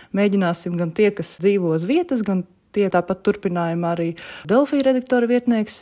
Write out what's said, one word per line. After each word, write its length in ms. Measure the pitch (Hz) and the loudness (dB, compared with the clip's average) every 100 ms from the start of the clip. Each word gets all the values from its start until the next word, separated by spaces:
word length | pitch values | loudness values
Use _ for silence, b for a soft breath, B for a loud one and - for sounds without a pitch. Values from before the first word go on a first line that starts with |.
| B | B
mēģināsim 640 | 196 208 196 180 175 180 175 | 0 2 2 0 0 -4 -4
gan 140 | 170 | -2
tie, 200 | 165 208 | 2 2
kas 280 | 208 165 - | 0 -6 -2
dzīvo 360 | 196 202 175 | 0 2 2
uz 100 | 160 | 0
vietas, 380 | 175 302 349 254 | 0 0 0 -2
gan 220 | 208 190 175 _ _ | 0 -2 -4 _ _
tie 140 | - 196 | -2 2
tāpat 300 | 180 175 190 | 2 0 -2
turpinājumā 680 | - 202 196 175 170 170 170 | -2 -2 -2 -2 -2 -2 -2
arī 140 | 170 165 165 B B - | -2 -2 -6 B B 0
Delfī 300 | 226 277 285 | 2 2 2
redaktora 460 | 262 254 247 247 233 | 2 0 2 0 2
vietnieks 460 | 247 240 226 214 - | 2 2 0 -2 -2